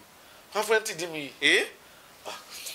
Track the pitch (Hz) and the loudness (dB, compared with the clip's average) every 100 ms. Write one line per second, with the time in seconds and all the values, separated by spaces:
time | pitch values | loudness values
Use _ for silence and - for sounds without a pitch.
0 | - - - - - 196 208 220 214 170 | -20 -20 -20 -20 -8 -2 4 2 2 -6
1 | 175 156 139 - 147 196 415 - - - | -6 -6 -8 0 4 4 2 -6 -20 -20
2 | - - - 208 - - - | -20 -18 -14 -14 -14 -12 -12